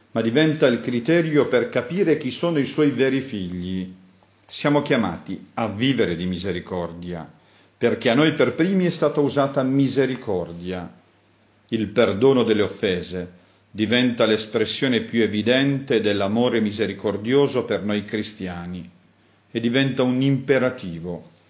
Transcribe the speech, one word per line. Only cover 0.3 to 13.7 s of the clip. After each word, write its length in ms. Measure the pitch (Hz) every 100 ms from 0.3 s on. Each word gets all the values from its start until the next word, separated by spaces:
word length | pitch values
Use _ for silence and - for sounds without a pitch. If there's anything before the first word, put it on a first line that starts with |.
| 123 156 147 139
il 140 | 117
criterio 680 | 131 123 117 170 160 147 123
per 200 | 123 120
capire 480 | 127 120 175 170 147
chi 140 | 127
sono 280 | 123 170 156
i 80 | 123
suoi 240 | - 147
veri 300 | 123 131 135
figli. 720 | 135 104 90 90 90 92 92 - - _ _ _ _
Siamo 360 | - 151 147
chiamati 640 | 147 135 95 92 - 95 -
a 140 | - 110
vivere 480 | 98 131 120 95 85
di 100 | 90
misericordia, 1040 | 90 98 87 - 90 85 85 87 85 76 - _ _ _ _
perché 340 | 120 110 123
a 40 |
noi 180 | 117 156
per 220 | 151 120
primi 300 | - 175 196
è 60 | 175
stata 300 | 165 151 151
usata 420 | 143 151 139 139
misericordia. 1300 | 131 135 135 113 131 123 113 90 85 85 90 92 85 - _ _ _ _ _ _ _
Il 200 | 113 101
perdono 540 | 104 107 98 131 127
delle 200 | 110 104
offese 720 | 95 - 104 90 87 90 90 - _ _ _